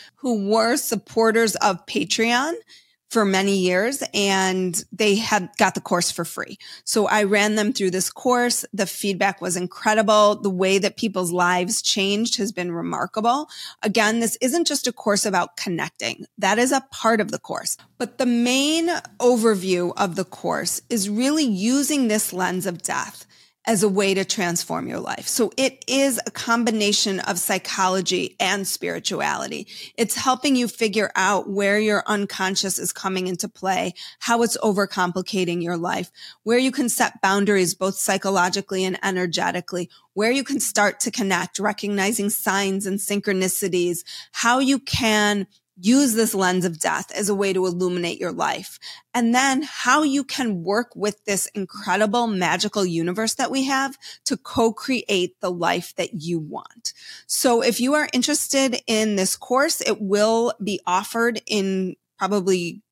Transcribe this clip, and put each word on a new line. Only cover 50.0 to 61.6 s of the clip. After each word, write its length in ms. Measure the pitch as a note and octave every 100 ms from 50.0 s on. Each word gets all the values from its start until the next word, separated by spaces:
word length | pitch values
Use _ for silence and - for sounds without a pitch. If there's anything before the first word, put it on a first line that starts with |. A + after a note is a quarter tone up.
you 220 | D4+ C#4
can 400 | C4+ - A#3+ F3+
work 320 | E3+ G#3 A#3+ E3+
with 280 | G#3 - -
this 200 | G3 -
incredible 720 | G#3 F#3 - G3 F#3+ G#3+ A#3+ A3+
magical 580 | F#3+ D#3+ F3+ G3+ G#3
universe 520 | F#3 E3 E3+ F#3 A3 -
that 160 | A3+
we 140 | C4+ C4
have 300 | C4+ C4+ - - - -
to 120 | C4
co-create 1000 | - - A3+ G#3+ - B3+ - G3 F3+ -
the 120 | -
life 420 | F3 E3+ F3 - -
that 200 | - F#3
you 240 | D#3+ E3+
want. 540 | D3+ C#3 - A#3 - - - - -
So 340 | - C4 A#3
if 180 | - A#3
you 140 | B3
are 160 | D4+ D4
interested 680 | B3+ C4 D4+ - C4+ C4 A#3 -
in 300 | A3 A3 G3+
this 200 | F#3 -
course, 420 | - D#3 G#3 -
it 200 | - G#3+
will 520 | G3 G3+ G#3+ A3+ A#3+ -
be 160 | G3 F#3+ -
offered 540 | F#3 G#3+ A#3 A#3 A3+ -
in 500 | G#3+